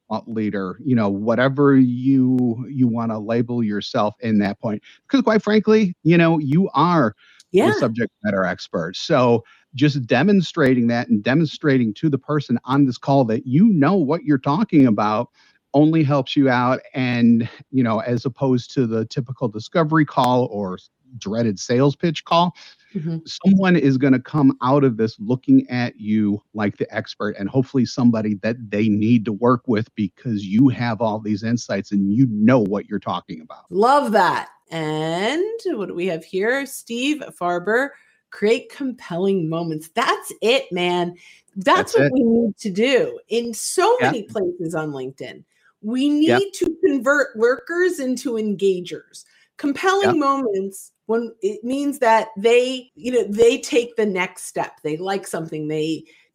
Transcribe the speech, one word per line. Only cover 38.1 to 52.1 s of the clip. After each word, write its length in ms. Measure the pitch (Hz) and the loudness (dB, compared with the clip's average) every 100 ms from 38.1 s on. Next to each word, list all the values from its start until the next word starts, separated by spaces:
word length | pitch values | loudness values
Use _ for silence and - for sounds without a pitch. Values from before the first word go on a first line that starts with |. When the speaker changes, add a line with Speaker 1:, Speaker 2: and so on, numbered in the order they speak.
| _ _ | _ _
Speaker 2:
create 400 | - 208 254 254 | -4 0 0 -2
compelling 800 | - 269 233 - 170 196 196 160 | -10 -8 -8 -8 -2 0 0 -2
moments. 400 | 165 170 156 156 | -4 -4 -6 -6
That's 380 | - 277 415 - - | -4 -2 -2 -6 -4
it, 320 | 208 262 - | 0 0 -2
man. 420 | 180 175 180 175 175 - - _ 202 | -4 -2 -2 -2 -6 -20 -20 _ -4
That's 360 | 190 349 - | 2 2 2
Speaker 1:
That's 20 | |
Speaker 2:
what 120 | 453 285 | 2 2
Speaker 1:
it. 60 | |
Speaker 2:
we 100 | 254 | 2
need 340 | 233 226 233 - | 2 2 0 -4
to 140 | 220 | -6
do 500 | 185 240 254 143 117 - | 0 2 2 0 -4 -6
in 240 | 226 240 | -4 -4
so 460 | 220 - - 370 494 | -8 -6 0 2 2
Speaker 1:
Yeah. 60 | - | 0
Speaker 2:
many 160 | - | -2
places 520 | 196 - - 175 165 | -6 -6 -4 -4 -6
on 180 | 170 156 | -6 -6
LinkedIn. 520 | 139 131 135 123 - _ _ _ _ | -8 -10 -12 -16 -16 _ _ _ _
We 240 | 208 247 285 | -8 -2 0
Speaker 1:
Yep. 340 | 294 311 359 | 2 2 2
Speaker 2:
need 120 | 403 | 0
to 200 | - 349 330 359 | -4 -6 0 0
convert 500 | 277 220 285 262 214 | 0 0 0 0 0
lurkers 640 | 233 269 - 339 359 349 | 0 0 -4 -2 -2 -2
into 320 | 254 254 277 | -4 -4 -4
engagers. 920 | 226 214 190 196 180 175 147 - - - _ _ - | -4 -4 0 0 0 -6 -14 -16 -20 -20 _ _ -6
Compelling 520 | 294 269 381 392 392 | -6 -2 0 2 2
Speaker 1:
Yep. 60 | 339 | 2
Speaker 2:
moments, 760 | 277 277 247 196 196 190 - _ - | 0 0 -2 -4 -6 -10 -20 _ -6
when 280 | 226 233 - | -4 -4 -6
it 240 | 190 208 | -6 -6
means 360 | 233 269 285 269 | -6 -4 -4 0
that 280 | 233 | 2